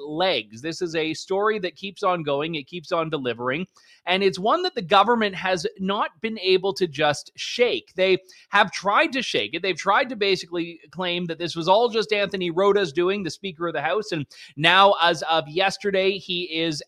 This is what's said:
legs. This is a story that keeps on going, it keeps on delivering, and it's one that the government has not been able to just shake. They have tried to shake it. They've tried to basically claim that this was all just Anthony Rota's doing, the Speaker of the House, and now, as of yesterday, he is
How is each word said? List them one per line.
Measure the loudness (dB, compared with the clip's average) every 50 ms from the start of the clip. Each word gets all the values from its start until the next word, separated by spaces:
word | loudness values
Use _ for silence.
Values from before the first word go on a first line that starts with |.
| -10
legs. | -6 -2 0 2 2 2 0 -2 -6 -10 -10
This | -8 -8 -6 -4
is | -4 -4 -2
a | -2 -2 -2
story | -4 -6 -4 -2 0 0 2 2 0 0
that | -4 -8 -8
keeps | -8 -12 -12 -8 -2 0
on | 0 0 0
going, | 0 -2 -2 -2 -2 -4 -6
it | -8 -8 _
keeps | -12 -12 -8 -4
on | -2 -2 -2 -2
delivering, | -4 -4 -2 -4 -4 -4 -2 -4 -2 -4 -4 -8 _ _ _ _ -20 _ -2
and | 0 2 2
it's | 2 2 0 0
one | 0 2 2 2
that | 0 -2 -4
the | -4
government | 0 4 6 6 6 6 4 2 2 0 -2
has | -4 -2 -2 -2 0 -2 -4 -6 -4
not | -4 -2 0 0 -2 -4 _ _
been | -8 -8 -6 -2
able | 2 4 4 4 4 0 -2
to | -2 -2
just | -2 0 2 2 2 2 0 -4 -14 _
shake. | -10 -10 -4 0 2 2 2 0 -2 -6 _ _
They | 0 2 2 2 2 0 _ -20 -20 -8 0
have | 2 2 2 2
tried | 0 -4 -2 2 2 4 2 2 0
to | -4
shake | -4 -2 -2 -2 -2 -2 -4
it. | -4
They've | -4 -4 -4
tried | -2 0 2 2 2 2 0
to | -2
basically | -2 0 0 0 -2 -2 -6 -6 -6 -6 -6 -10 -16 -20 -14
claim | -8 -6 -4 -4 -2 -4 -4
that | -6 -6 -6
this | -6 -6 -6
was | -2 2
all | 4 4 4 4 2
just | 0 0 -2 0
Anthony | 0 0 -2 -2 -2 -4 -4 -2
Rota's | 0 2 4 4 4 4 2 0
doing, | 0 0 0 0 0 -2 -4
the | -6
Speaker | -8 -8 -10 -10 -8 -6 -6
of | -4 -4
the | -2
House, | -2 -2 -2 -2 -4 -4
and | -4 -6 -6 -8 -12 -20 -20 -14 -4
now, | 0 2 4 6 6 6 6 6 4
as | 2 2 2 0
of | -2 -2 0 0 -2 -2
yesterday, | -2 0 0 0 0 -2 -4 -2 0 2 2 0
he | 0 -2 -4 -6 -6 -6 -4
is | -4 -4 -2 -2 -2 -4 -6 -6